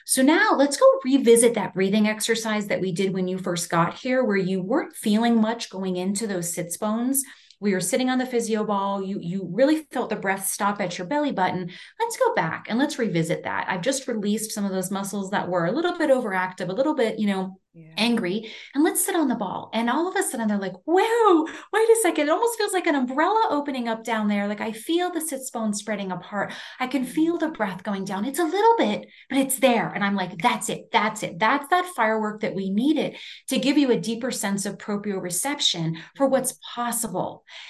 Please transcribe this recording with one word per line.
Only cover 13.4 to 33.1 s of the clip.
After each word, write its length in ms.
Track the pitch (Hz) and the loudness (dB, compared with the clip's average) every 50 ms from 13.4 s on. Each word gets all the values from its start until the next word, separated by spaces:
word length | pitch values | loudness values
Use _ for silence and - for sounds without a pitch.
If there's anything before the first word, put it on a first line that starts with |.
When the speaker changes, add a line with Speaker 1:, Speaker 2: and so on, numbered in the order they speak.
| - | -4
Speaker 1:
that. 200 | 98 98 95 - - | -4 -4 -4 -4 -4
I've 100 | 185 180 | -4 -2
just 260 | 170 262 262 - - | 0 0 -2 -2 -2
released 460 | 269 233 220 196 208 208 220 214 220 - | -6 -4 -2 -2 -2 -2 -2 -2 -4 -4
some 140 | 214 202 | -4 -4
of 60 | 196 185 | -2 -2
those 180 | 190 175 - | -2 -2 -2
muscles 400 | 202 196 202 - - 202 190 190 | -4 -4 -6 -4 -6 -6 -4 -2
that 180 | 208 185 - 175 | -2 -2 -2 0
were 160 | 180 175 165 | 0 0 0
a 80 | 175 226 | 0 0
little 240 | 311 339 349 349 | 0 0 0 0
bit 140 | - 311 277 | 0 2 2
overactive, 580 | 262 247 214 208 190 185 185 175 - - 190 175 | 2 2 2 0 -2 -2 -2 -4 -6 -6 -6 -4
a 60 | 190 | -2
little 200 | 240 269 311 302 | 0 0 0 2
bit, 240 | 262 226 214 - - | 0 0 0 0 0
you 100 | 214 202 | 0 0
know, 300 | 196 190 185 190 - - _ _ _ | 0 0 -2 -6 -8 -14 _ _ _
Speaker 2:
Yeah. 200 | 165 160 160 160 196 | -20 -20 -12 -4 -2
Speaker 1:
angry, 520 | 220 240 240 208 185 175 196 220 220 - - - - - - | 0 2 2 0 0 -2 -2 -4 -6 -8 -14 -18 -16 -6 0
and 80 | 269 311 | 2 2
let's 200 | 381 392 - - | 2 2 0 -2
sit 100 | 392 370 | -2 0
on 140 | 339 294 254 | 0 0 0
the 60 | 226 | 0
ball. 340 | - 202 180 - - - - - | -2 -4 -6 -6 -8 -8 -6 -4
And 160 | 220 233 240 | -2 -2 0
all 180 | 254 302 339 370 | 0 0 0 0
of 80 | 381 | 0
a 60 | 392 - | -2 -2
sudden 260 | - - 226 226 214 | -2 -2 -4 -2 -2
they're 80 | 208 196 190 | -2 -2 -2
like, 100 | 185 190 - _ | -4 -8 -8 _
"Whoa, 580 | 302 339 381 440 453 453 480 440 415 349 311 320 - - - - - - | 2 2 4 4 4 4 4 6 6 6 4 2 0 -6 -12 -10 -4 0
wait 140 | 427 453 466 | 2 4 6
a 60 | 453 440 | 6 6
second. 280 | 370 339 320 311 294 294 | 4 2 2 2 2 2
It 20 | |
almost 260 | 330 392 466 453 - | 2 2 0 0 0
feels 160 | - 415 415 403 | -2 -2 -2 0
like 140 | 359 339 | 0 0
an 80 | 339 294 | 2 0
umbrella 540 | 277 247 247 262 294 320 370 427 440 440 - | 0 0 0 0 0 2 2 4 2 2 2
opening 360 | 294 294 285 285 262 254 233 | 0 0 -2 -2 -4 -4 -4
up 160 | 233 226 226 - | -4 -4 -4 -4
down 260 | 240 226 220 214 208 | -4 -2 0 0 2
there. 200 | 208 202 202 202 | 2 2 0 -2
Like, 140 | 208 208 214 | -4 -4 -6
I 100 | 226 214 | -6 -8
feel 380 | - - - 330 349 359 359 | -6 -4 0 0 0 0 0
the 100 | 339 320 | -2 -4
sits 300 | 311 - 269 262 - - | -4 -4 -6 -6 -8 -8
bones 280 | - 233 220 214 202 - | -6 -4 -2 -2 -2 -4
spreading 320 | - 226 214 196 196 185 | -4 -6 -6 -4 -4 -4
apart. 440 | 180 170 - - 208 196 185 - - - - - - - | -6 -6 -8 -6 -4 -4 -4 -4 -6 -12 -14 -12 -8 -6
I 60 | 262 | -4
can 180 | 254 285 262 247 | -2 -2 -2 -2
Speaker 2:
Mm. 40 | - | -2
Speaker 1:
feel 280 | - 311 320 330 349 | 0 0 2 2 2
the 120 | 339 330 311 | 0 -2 -2
breath 340 | 320 - 214 190 175 - - | -2 -2 -4 -4 -4 -6 -6
going 220 | 220 196 190 190 | -6 -4 -4 -4
down. 200 | 196 190 196 214 | -4 -4 -4 -4
It's 140 | 269 277 349 | -2 0 0
a 60 | 349 | 0
little 320 | 311 359 403 427 466 466 440 | 2 2 4 6 6 6 6
bit, 280 | 240 208 202 - - - - - - - | 4 2 0 -2 -6 -10 -20 -20 -10 -2
but 80 | 254 | 0
it's 220 | 277 269 277 - - | 2 2 2 2 4
there." 340 | 269 262 233 208 170 165 165 | 4 4 4 4 2 0 -2
And 80 | 202 202 | -2 0
I'm 120 | 202 202 | 0 0
like, 260 | 196 180 170 208 - | 0 -2 -4 -2 0
"That's 300 | - 233 220 214 - - | 0 0 0 0 -2 -4
it. 200 | 165 - - - | -6 -6 -4 0
That's 320 | - 214 208 220 214 - - | 0 2 2 0 -2 -4 -6
it. 160 | - - 165 | -8 -2 0
That's 300 | 220 226 277 285 285 - | 2 2 2 2 0 2
that 160 | 370 359 359 359 - | 2 2 2 0 -2
firework 460 | - 220 220 220 220 214 214 208 214 | 0 0 2 2 0 0 -2 -4 -4
that 140 | 220 - - | -4 -4 -4
we 160 | 190 196 190 | -4 -4 -2
needed 460 | 196 208 254 302 311 269 196 - | 0 2 2 2 2 2 0 -4